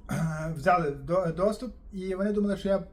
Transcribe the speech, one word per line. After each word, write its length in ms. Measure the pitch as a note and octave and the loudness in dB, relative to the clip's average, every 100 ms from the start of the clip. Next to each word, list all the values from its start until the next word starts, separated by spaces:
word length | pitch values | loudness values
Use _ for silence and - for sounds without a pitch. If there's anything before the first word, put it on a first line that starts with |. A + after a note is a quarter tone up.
| - | -4
<clears throat> 460 | C#3+ D#3+ D#3 D#3+ D3+ | -2 0 -2 -4 0
взяли 360 | F3 F3+ D3+ | 4 4 2
до-, 420 | C3+ C3+ F3+ F3 D#3+ | -4 0 2 2 2
доступ, 360 | G3+ G#3 B3 - - | 0 0 -8 -10 -12
і 240 | G3 F#3+ F#3 | -8 -4 -2
вони 160 | G3+ | 0
думали, 260 | G#3 G3+ F#3 | 2 0 0
що 120 | G3 | 2
я 140 | F#3+ - | 0 0